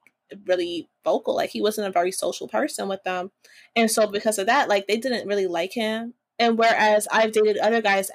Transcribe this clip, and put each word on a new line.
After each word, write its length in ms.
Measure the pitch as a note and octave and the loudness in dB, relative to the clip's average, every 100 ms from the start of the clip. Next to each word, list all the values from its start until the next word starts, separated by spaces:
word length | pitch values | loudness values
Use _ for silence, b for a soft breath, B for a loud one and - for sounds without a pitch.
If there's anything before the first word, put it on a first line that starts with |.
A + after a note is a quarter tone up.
| _ _ - G2+ G2+ | _ _ -20 -10 -2
really 420 | F3+ F3 E3+ - _ | 0 -2 -6 -10 _
vocal. 300 | D#3 F#3+ - - | -2 -2 0 -2
Like, 140 | - | -2
he 120 | A3+ | -2
wasn't 260 | G#3 G#3+ G3+ | -2 -2 -2
a 40 | |
very 200 | F#3 F3+ | 0 -2
social 360 | F#3 - - A#3+ | -2 -6 -6 -6
person 400 | A3 D#4 - G3 | -4 -4 -4 -6
with 140 | F#3+ | -6
them. 260 | F#3 F3+ F#3+ _ b b b A#3 | -6 -6 -8 _ b b b 0
And 140 | A3+ | 2
so 160 | A3+ G#3+ | 4 2
because 300 | G3+ A3+ G#3 | 0 -2 0
of 80 | G3 | 2
that, 220 | C4+ B3+ | 2 2
like, 180 | G3+ G3 | 0 0
they 80 | A3 | -2
didn't 300 | C4 A3+ G3 | -2 -4 -2
really 180 | G3+ F#3+ | -2 -2
like 260 | E3+ F#3+ | -2 -4
him. 400 | B3 A3 A3 A#3 - _ - | -2 -4 -4 -8 -14 _ 0
And 200 | A#3 A3+ | 2 4
whereas 480 | A3+ - G#3+ G#3+ - | 4 4 4 4 2
I've 200 | G#3+ A3 | 2 2
dated 260 | G#3+ G#3+ G#3 | 4 2 2
other 220 | G#3+ A#3 | 2 2
guys 280 | G#3+ G3 F#3+ | 2 0 0